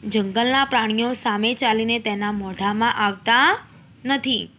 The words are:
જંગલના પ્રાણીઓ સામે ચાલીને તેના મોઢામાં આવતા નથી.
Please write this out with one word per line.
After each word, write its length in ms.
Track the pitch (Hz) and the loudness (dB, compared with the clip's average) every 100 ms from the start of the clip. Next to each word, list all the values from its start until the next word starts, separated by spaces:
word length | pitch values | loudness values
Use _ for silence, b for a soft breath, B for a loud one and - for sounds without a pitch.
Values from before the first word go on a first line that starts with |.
| 214 | -2
જંગલના 560 | 208 196 190 240 262 | -2 0 0 2 2
પ્રાણીઓ 480 | 269 254 220 214 233 | 2 2 0 0 -2
સામે 420 | 247 247 208 214 | -2 -2 0 0
ચાલીને 440 | 247 247 220 226 233 | 0 0 2 0 -2
તેના 340 | 220 202 208 | -2 -4 -4
મોઢામાં 640 | 208 196 185 196 208 233 | -4 -6 -4 -2 0 0
આવતા 720 | - 208 196 220 240 294 403 - - - - | 2 -2 -2 2 4 4 2 -6 -20 -20 -12
નથી. 440 | 247 277 262 233 170 | -4 -2 -2 -4 -6